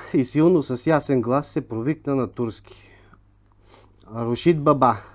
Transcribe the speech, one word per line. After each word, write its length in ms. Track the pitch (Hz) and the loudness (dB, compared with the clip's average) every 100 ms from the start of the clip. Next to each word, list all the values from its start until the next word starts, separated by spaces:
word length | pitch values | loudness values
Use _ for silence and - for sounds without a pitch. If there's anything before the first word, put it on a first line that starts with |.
| - | -2
и 120 | 160 123 | -2 0
силно 380 | 147 165 175 | 2 4 4
с 240 | 135 123 156 | 0 -4 0
ясен 340 | 151 139 131 | 0 0 0
глас 260 | 113 135 143 | 0 -2 -2
се 200 | 156 - | -8 -6
провикна 480 | 113 123 156 143 135 | -6 -6 -6 -4 -4
на 120 | 113 | -4
турски: 640 | 113 117 - - - - - - - _ _ _ _ _ - _ _ 92 110 | -4 -8 -8 -18 -20 -20 -20 -20 -20 _ _ _ _ _ -20 _ _ -14 -8
"Рушид 480 | 117 120 170 160 | -4 0 2 4
баба, 340 | 147 143 127 110 - | 4 4 4 2 -6